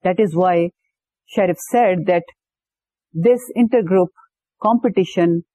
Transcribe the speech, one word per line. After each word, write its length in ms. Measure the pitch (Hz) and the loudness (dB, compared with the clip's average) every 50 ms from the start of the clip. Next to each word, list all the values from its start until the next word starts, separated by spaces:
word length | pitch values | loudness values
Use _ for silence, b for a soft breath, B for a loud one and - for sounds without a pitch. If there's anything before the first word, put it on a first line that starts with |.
| _ | _
That 180 | 180 185 180 220 | -2 0 0 -2
is 120 | 185 151 | -2 0
why 340 | 170 185 185 180 170 170 175 _ _ _ _ _ _ _ _ _ _ _ _ | 0 0 2 2 0 -2 -2 _ _ _ _ _ _ _ _ _ _ _ _
Sheriff 280 | - 226 196 180 170 - - - | -4 -2 -2 -2 -2 -6 -6 -2
said 340 | - 240 240 202 185 180 151 | 0 2 2 2 0 -2 0
that 240 | 190 180 170 170 - _ _ _ _ _ _ _ _ _ _ _ _ _ _ _ _ _ | 0 -2 -2 -2 -6 _ _ _ _ _ _ _ _ _ _ _ _ _ _ _ _ _
this 300 | 165 170 233 247 240 247 - - - 240 | -2 2 2 2 0 -2 -8 0 0 0
intergroup 440 | 220 - 240 202 165 185 190 180 175 _ b b b _ _ _ _ _ _ | 2 2 -2 0 2 2 2 2 0 _ b b b _ _ _ _ _ _
competition 800 | - 208 233 240 - 240 - 202 185 - - 190 170 170 170 170 170 _ | -2 0 0 2 0 0 0 0 -2 -2 -2 0 0 0 0 -2 -4 _